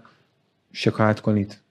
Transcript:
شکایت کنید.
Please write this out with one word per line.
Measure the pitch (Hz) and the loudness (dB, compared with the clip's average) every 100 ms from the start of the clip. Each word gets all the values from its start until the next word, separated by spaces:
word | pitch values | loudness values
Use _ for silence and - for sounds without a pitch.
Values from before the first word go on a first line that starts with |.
| - _ _ _ _ _ _ | -8 _ _ _ _ _ _
شکایت | - 113 - 107 107 | -4 -2 2 2 2
کنید. | - 107 98 - _ | 0 0 -2 -8 _